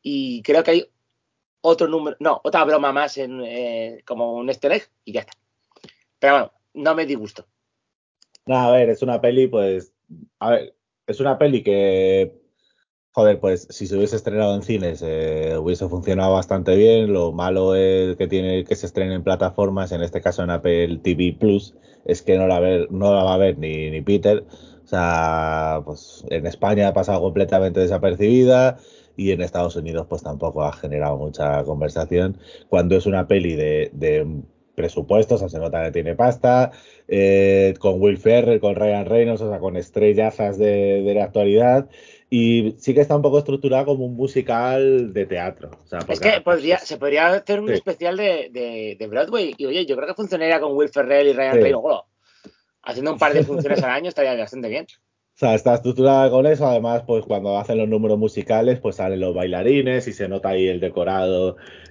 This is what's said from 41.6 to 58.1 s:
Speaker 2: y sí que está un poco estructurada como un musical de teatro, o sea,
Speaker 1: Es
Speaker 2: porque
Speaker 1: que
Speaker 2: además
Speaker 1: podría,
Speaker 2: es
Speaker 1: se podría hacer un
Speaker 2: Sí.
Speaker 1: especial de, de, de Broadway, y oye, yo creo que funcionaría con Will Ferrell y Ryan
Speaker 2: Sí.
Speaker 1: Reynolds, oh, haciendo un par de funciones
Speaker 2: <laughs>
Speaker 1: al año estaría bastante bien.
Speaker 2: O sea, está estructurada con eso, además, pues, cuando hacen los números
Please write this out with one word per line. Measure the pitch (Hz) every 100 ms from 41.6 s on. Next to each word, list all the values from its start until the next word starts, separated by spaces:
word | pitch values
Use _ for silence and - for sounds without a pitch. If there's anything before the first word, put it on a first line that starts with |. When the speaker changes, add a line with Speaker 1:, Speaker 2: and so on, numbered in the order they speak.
| 123 131 139 - - - _
Speaker 2:
y | 120 117 117 110 110
sí | -
que | 135
está | 147
un | 147
poco | 147 143
estructurada | 143 139 139 131
como | 139 135 123
un |
musical | 120 135 135 123 117 123 131 135 131 117
de | 95 95
teatro, | 90 90 - 76 -
o | _
sea, | 87
Speaker 1:
Es | 82
Speaker 2:
porque | -
Speaker 1:
que | 202
Speaker 2:
además | 214
Speaker 1:
podría, | 175 170 147 175
Speaker 2:
es |
Speaker 1:
se | - 151
podría | 143 147 170
hacer | 196 202 202
un | 208
Speaker 2:
Sí. |
Speaker 1:
especial | 190 - 165 175 190
de, | 208 165 127
de, | 123 120 113 107 98
de | 107
Broadway, | 117 160 233 165 -
y | 135
oye, | 165
yo | 160 131
creo | 151
que |
funcionaría | 185 202 180 160 160
con | 147
Will | 139 143
Ferrell | 143 127 143 143
y |
Ryan | 131 135 123
Speaker 2:
Sí. |
Speaker 1:
Reynolds, | 104 - 139
oh, | 120 - _ _ _ - _ _ _
haciendo | - 120 147
un | 135
par | 147
de | 147
funciones | 147 139 - -
Speaker 2:
<laughs> |
Speaker 1:
al | 127
año | 135 175
estaría | 160 135
bastante | 120 107 131 117
bien. | 123 - _ _ _ _
Speaker 2:
O | _
sea, | 127
está | 110 127
estructurada | 120 123 127 135 135 135
con | 127
eso, | 147 147 143
además, | 117 117 117 120
pues, | 113
cuando | - 104 101 101
hacen | 107 113
los | 107
números | 107 110